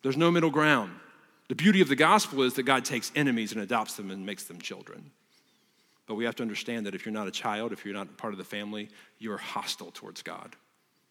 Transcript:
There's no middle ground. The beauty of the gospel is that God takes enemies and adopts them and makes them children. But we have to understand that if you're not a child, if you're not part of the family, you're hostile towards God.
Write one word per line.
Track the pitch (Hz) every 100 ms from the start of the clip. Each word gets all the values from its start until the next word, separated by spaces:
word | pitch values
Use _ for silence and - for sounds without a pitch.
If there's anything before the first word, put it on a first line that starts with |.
There's | 135 135
no | 170
middle | 170 160
ground. | 147 151 135 98 87 - - _ _ -
The | -
beauty | 185 190
of | 151
the | 139
gospel | 156 208 - 135
is | 127 127
that |
God | 131 131 120
takes | 123 -
enemies | - 143 117 107
and | 110
adopts | 98 117 107
them | - 98
and | 95 95
makes | 95 -
them | 87
children. | - 95 95 - 143 _ _ _ _ _ _ _ _ _ -
But | 107
we | 117
have | 110
to |
understand | 113 104 - 117 104
that | 92
if | 110
you're |
not | 107 98
a |
child, | - 107 104 117
if | 101 104
you're |
not | 101 98 -
part | 113
of | 98
the |
family, | 92 104 104 107 104 - - _
you're | 110 98
hostile | - - - - 87
towards | - 98 -
God. | - 87 113 - _ _ _ _ _